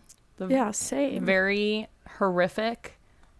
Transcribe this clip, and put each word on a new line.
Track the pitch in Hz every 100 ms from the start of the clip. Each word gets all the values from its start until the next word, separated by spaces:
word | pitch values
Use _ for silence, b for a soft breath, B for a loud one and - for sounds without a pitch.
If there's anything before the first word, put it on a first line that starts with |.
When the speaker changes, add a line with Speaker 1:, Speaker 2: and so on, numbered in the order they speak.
| - - _ -
Speaker 1:
The | 185
Speaker 2:
Yeah, | 262 220
same. | - - 269 277 190
Speaker 1:
very | 185 190 190 202 208 214 - _ - -
horrific | 190 175 180 - 220 233 - - b b b